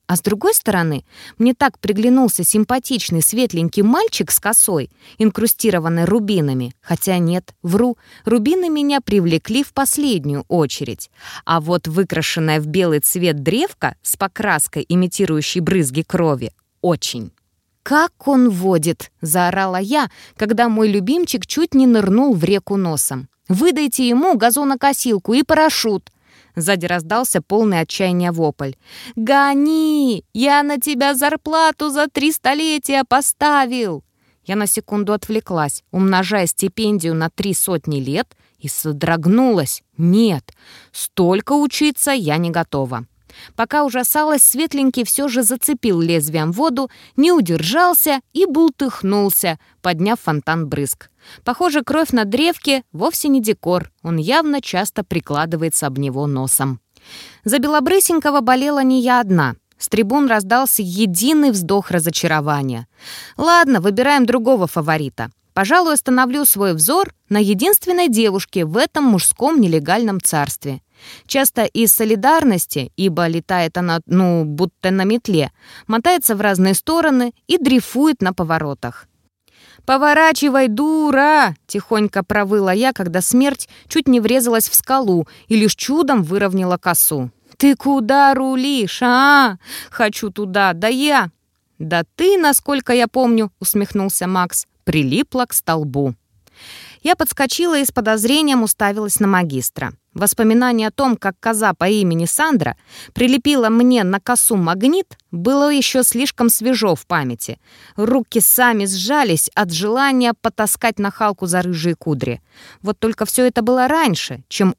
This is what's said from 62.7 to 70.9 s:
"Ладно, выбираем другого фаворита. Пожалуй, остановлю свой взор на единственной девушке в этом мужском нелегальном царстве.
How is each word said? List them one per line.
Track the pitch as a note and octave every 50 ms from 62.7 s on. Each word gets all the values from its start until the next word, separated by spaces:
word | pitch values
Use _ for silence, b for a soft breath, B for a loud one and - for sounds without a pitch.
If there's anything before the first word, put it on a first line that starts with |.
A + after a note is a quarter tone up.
| A#2+ A2+ A#2+ _ B B B B B B B B B
"Ладно, | - D4 E4 F4 E4+ E4 C4+ B3 F3+
выбираем | E3+ G#3 G3 A#3+ B3+ C#4+ D4 C#4 A#3+
другого | A3 A#3+ B3+ A3 C4 C4 G3+ F3+
фаворита. | - - E3+ D3 D#3+ D#3 D#3+ C#3+ C3 - - A2+ - _ _ _ _
Пожалуй, | - F#3+ G3 G#3 D#4+ F#4 F4 D#4+ D4
остановлю | - - C4 B3+ B3+ C4 B3 B3+ D4 C#4+
свой | - - G3 G3+ F#3+ E3
взор | D#3 - A#3+ D#4 F#4+ G4 - - _ _ -
на | G3+ G#3
единственной | G#3 G3 G#3 F#3+ C#4+ G4 G#4+ - - F4+ F4+ F4+ F4 C#4
девушке | G#3+ A3+ A3+ G#3 F#3+ G3 - - - F#3+ E3
в | D#3 E3
этом | A#3+ D#4+ - - D#4 C#4
мужском | B3 G3+ E3+ - - - - A#3 D4+ E4 C#4
нелегальном | G3+ E3+ D#3+ D#3 D3 F3 F#3 A#3 A#3 G#3 F#3+ F3
царстве. | - - E3 D3 C#3+ C3+ - - - C#3 C3 C3+ _ B